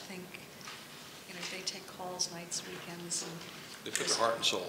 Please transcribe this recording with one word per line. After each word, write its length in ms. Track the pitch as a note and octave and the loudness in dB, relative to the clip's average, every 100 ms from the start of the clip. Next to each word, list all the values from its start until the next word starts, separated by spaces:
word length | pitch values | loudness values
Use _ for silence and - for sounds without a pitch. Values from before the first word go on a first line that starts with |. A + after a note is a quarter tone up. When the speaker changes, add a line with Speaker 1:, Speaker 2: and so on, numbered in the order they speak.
| - | -4
Speaker 1:
think, 160 | F#3 F3 - - - - - - - - - - | -6 -6 -8 -10 -10 -8 -8 -10 -10 -10 -10 -8
you 80 | F3+ | -6
know, 60 | F3 | -4
they 100 | F#3 F3+ | -2 -2
take 200 | F#3+ F#3 - | -4 -6 -6
calls 340 | F3+ F3+ - | -2 0 0
nights, 300 | E3+ F3 - F#3 | 0 -2 -2 -2
weekends, 580 | F3+ F3 F3 F3 - | -6 -6 -6 -2 0
and 80 | F3 E3 - - - - | -2 -6 -8 -8 -10 -8
Speaker 2:
They 80 | G#2+ | 0
put 80 | - | 4
their 80 | - | 6
Speaker 1:
just 120 | - | 8
Speaker 2:
heart 160 | A2+ A2+ | 8 8
and 80 | - | 6
soul 200 | G2 | 4